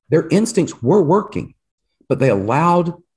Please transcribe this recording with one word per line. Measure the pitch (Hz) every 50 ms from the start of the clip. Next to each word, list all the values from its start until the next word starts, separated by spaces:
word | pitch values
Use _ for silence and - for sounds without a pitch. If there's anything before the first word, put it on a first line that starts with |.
| _ -
Their | 143 165 160 -
instincts | 151 202 226 220 - 190 151 - - - 117
were | 123 185 214
working, | 165 139 185 214 - - - 85 - - - _ _ _ _ _ _ _ _ _ _
but | - 135 139
they | 135 127
allowed | 101 98 95 107 127 147 165 175 175 175 170 175 165 - _ _ _